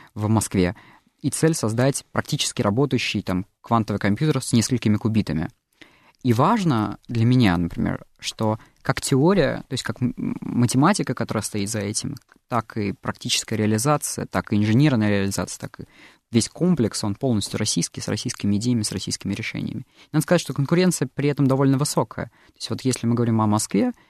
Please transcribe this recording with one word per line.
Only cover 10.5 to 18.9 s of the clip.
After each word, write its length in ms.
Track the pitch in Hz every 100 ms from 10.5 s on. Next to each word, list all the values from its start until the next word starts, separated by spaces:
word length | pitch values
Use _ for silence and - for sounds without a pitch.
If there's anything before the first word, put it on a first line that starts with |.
| - 120 131 160 208 139
которая 280 | 127 107 110
стоит 260 | - 107 101
за 120 | 110
этим, 340 | 101 107 - - _ - -
так 280 | 117 - 117
и 160 | 101
практическая 640 | - - - 123 - - 110
реализация, 720 | 107 110 139 147 - - -
так 260 | 95 -
и 40 | 104
инженерная 540 | 107 113 151 120 104
реализация, 500 | 101 98 95 92 -
так 200 | - -
и 40 | - - - _ _
весь 160 | 117 -
комплекс, 560 | - 175 170 107 -
он 100 | 107
полностью 440 | 101 135 107 - -
российский, 420 | 107 - - -
с 80 | -
российскими 480 | 107 120 - 104 101
идеями, 260 | 120 120
с 80 | 104